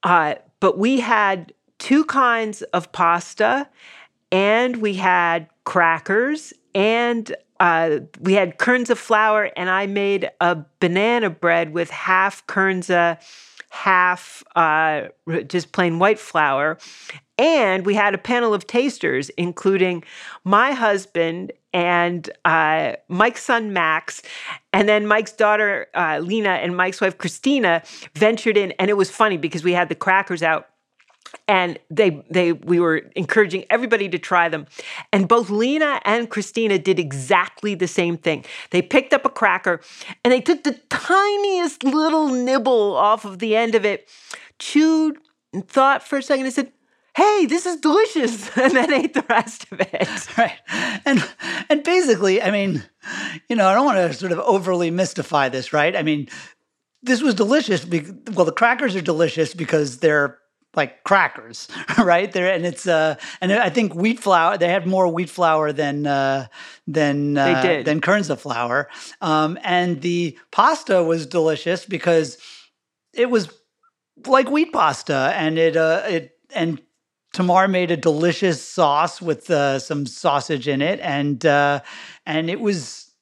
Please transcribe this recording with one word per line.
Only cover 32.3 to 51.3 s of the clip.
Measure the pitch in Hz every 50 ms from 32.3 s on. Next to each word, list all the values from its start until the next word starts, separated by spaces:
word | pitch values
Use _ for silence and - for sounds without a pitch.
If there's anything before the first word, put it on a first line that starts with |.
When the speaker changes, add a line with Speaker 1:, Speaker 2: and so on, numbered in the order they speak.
Speaker 1:
they, | 170 180 180 170
we | 165 - - - 175 170
were | 175 165 160 - - - _
encouraging | 170 180 - - 226 214 185 175 190 - _
everybody | - 220 247 233 233 214 202 190
to | 165 170
try | - - 185 175 170 170
them. | 160 156 147 _ _ - - - - - - _
And | - 196 196
both | 165 233 233 - 180
Lena | 208 208 226 254 285 311 311 294 277 - -
and | 202 214 233 240 226
Christina | - 214 196 - - 233 226 214 196 180
did | - 190 190 180
exactly | 175 143 135 139 131 127 - 180 180 - _ - - 208 202
the | 170 185 175
same | - - 175 170 170
thing. | 165 _ 175 156 139 131 - - - - -
They | - 175
picked | 180 - - - 269 -
up | 311 269 -
a | -
cracker, | - - 226 202 180 185 - 185 175 160 - - - - - - 190 _
and | _ 240
they | 254 262
took | - - 339 -
the | _ 302 247 - _ _
tiniest | - - - - 349 392 403 415 415 403 403 403 381 359 349 311 - -
little | - 269 262 311 311 330 311 320 311 285
nibble | 254 254 247 254 262 269 220 262 247 226 208 202 185
off | 127 175 208 220 214 -
of | 208 190 180
the | 220 220 214
end | 220 233 233 220
of | 220 190
it, | 208 196 - _ _ - - - - - - - - _ _
chewed, | - - - 294 311 320 320 320 311 311 294 - _ _ _ _ _ _
and | - 185 -
thought | _ - 269 269 269 285 - -
for | - - 277
a |
second, | 269 - 294 269 262
and | 262 254
said, | 285 262 - _ _ _ _ _ _ _ _ _
"Hey, | - 349 415 415 415 349
this | 233 285 349 -
is | 359 349
delicious," | 302 - 311 302 403 440 427 - 320 262 240 233 202 196 -
<laughs> | -
and | 226 254 262
then | - 262 240 320
ate | 294 262 - - -
the | - - -
rest | 233 226 - 226 - - - _
of | 190 185
it. | 190 - - 160 190 - - - - - - -
Speaker 2:
Right. | 233 190 - - _ - - 330 330 247 220 196 -
And, | 285 277 208 - -